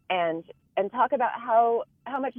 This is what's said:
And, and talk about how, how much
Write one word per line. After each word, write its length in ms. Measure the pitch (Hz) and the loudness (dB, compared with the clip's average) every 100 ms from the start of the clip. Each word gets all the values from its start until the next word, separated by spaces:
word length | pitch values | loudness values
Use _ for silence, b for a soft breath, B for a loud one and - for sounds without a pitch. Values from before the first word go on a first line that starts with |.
| - | -4
And, 340 | 185 170 165 - - _ - | -2 0 -2 -8 -20 _ -4
and 160 | 196 | -2
talk 200 | 247 262 | 0 0
about 200 | 269 240 226 | 2 -2 -4
how, 440 | 233 226 233 233 - _ 240 | 2 4 4 2 -4 _ -8
how 140 | 269 | -6
much 140 | 269 | -6